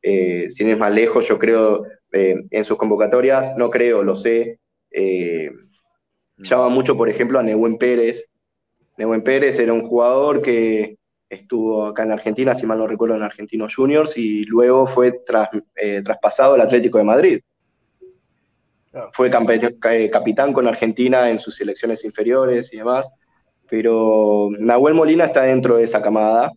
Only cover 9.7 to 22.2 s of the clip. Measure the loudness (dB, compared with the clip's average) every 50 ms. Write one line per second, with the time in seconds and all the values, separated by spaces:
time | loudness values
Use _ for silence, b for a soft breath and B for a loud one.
9.7 | 0 -2 -2 -2 0 2 2 2 2 2 0 0 0 -2 0 0 0 0 0 0
10.7 | 0 -2 -4 -6 -8 _ _ _ _ _ _ _ -20 -20 -12 _ -6 -4 -2 -2
11.7 | -2 -4 -4 -6 -6 -6 -4 -4 -4 -4 -4 -6 -4 -2 -2 -2 -2 -2 -2 -4
12.7 | -2 -2 -2 -4 -2 -2 -2 -2 -2 -4 -4 -8 -10 -14 -16 -10 -8 -8 -8 -6
13.7 | -4 -2 0 2 2 2 0 0 -4 -6 -6 -4 -4 -4 -6 -2 2 2 4 4
14.7 | 4 4 2 2 2 2 2 2 2 -2 -8 -2 0 0 0 0 -4 -8 -10 _
15.7 | _ -6 -6 -4 -4 -6 -4 -6 -6 -2 -2 -2 2 4 4 4 6 4 4 4
16.7 | 2 2 2 2 2 2 2 4 4 4 4 4 2 0 _ _ _ _ _ _
17.7 | _ _ _ _ _ _ -20 -20 _ _ _ _ _ _ _ _ _ _ _ _
18.7 | _ _ _ _ _ -16 -16 -14 -4 -2 0 2 2 2 2 2 0 0 0 -2
19.7 | -4 _ -2 0 2 2 0 0 0 0 0 0 0 0 0 0 0 0 0 0
20.7 | -2 -2 -4 -4 -2 -2 0 0 2 2 2 0 0 -2 -6 -12 -12 -10 -8 -8
21.7 | -8 -6 -6 -6 -6 -6 -8 -12 -6 -4